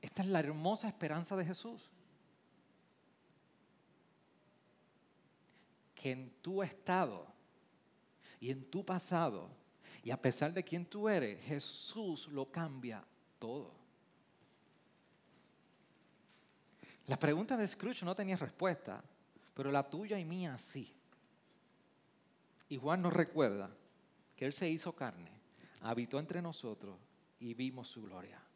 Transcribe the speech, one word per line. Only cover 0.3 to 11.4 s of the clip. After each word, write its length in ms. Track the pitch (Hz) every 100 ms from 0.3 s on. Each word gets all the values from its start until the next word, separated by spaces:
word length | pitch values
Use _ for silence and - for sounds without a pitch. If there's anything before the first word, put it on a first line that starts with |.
| 185
hermosa 480 | 147 151 165 220 220
esperanza 480 | - 160 156 170 196
de 80 | 170
Jesús. 440 | 185 - - - - - - - _ _ _ _ _ _ _ _ _ _ _ _ _ _ _ _ _ _ _ _ _ _ _ _ _ _ _ _ _ - _ _ - - _ _ -
Que 160 | 135
en 180 | 127 131 -
tu 200 | - 190
estado 640 | 185 - - 185 165 98 - - - - _ _ _ _ _ _ - -
y 100 | 120
en 180 | 135 131
tu 160 | 180 190
pasado, 640 | 185 - 175 165 101 87 - - _ - -
y 80 | 117
a 100 | 131
pesar 320 | 131 - 151
de 100 | 175
quién 220 | 175 170 175
tú 220 | 208 214
eres, 340 | 196 120 95